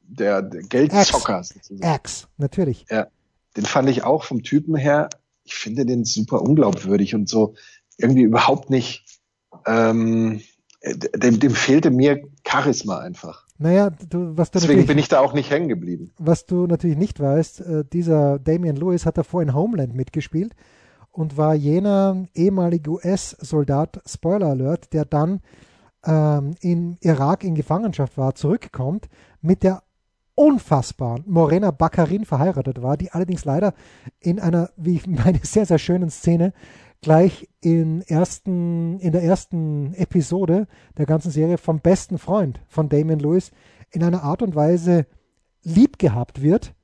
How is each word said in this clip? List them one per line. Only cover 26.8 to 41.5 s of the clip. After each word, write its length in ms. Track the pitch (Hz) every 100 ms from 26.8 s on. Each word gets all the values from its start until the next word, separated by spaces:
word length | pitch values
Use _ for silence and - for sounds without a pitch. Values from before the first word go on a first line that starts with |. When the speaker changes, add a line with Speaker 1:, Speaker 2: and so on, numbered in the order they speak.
| 170 175
Speaker 2:
Irak 420 | 175 147 139 190
in 120 | 190 160
Gefangenschaft 640 | - 165 220 - 135 -
war, 160 | 131 -
zurückkommt, 720 | 147 226 - - 127 196 - _ _ _
mit 220 | 156 190
der 200 | 190 190 _ _ _ _ _ -
unfassbaren 880 | 302 269 - 143 - - 123 120 185
Morena 440 | 170 156 170 202
Baccarin 540 | 143 160 - 156 202 220
verheiratet 560 | 131 175 143 131 123
war, 160 | 123 151
die 140 | 185
allerdings 340 | 170 180 175 143
leider 280 | 143 202 - - - 135 _
in 200 | 170 190
einer, 320 | 170 170 170 -
wie 200 | 165 175
ich 120 | 190
meine, 320 | 156 - 175
<laughs> 40 |
sehr, 220 | - 214 202
sehr 120 | 160
schönen 300 | - 180 170
Szene 440 | - - 170 185 - - - - _
gleich 480 | 151 156 185 - - _
in 420 | 170 165 160 160
ersten, 960 | - 156 180 - - 180 170 170 165 185
in 120 | 180
der 120 | 170
ersten 680 | 170 185 - 170 156 147 143
Episode 760 | 185 180 180 135 180 175 180 208 _ _ -
der 80 | 147
ganzen 260 | 156 175
Serie 260 | 147 160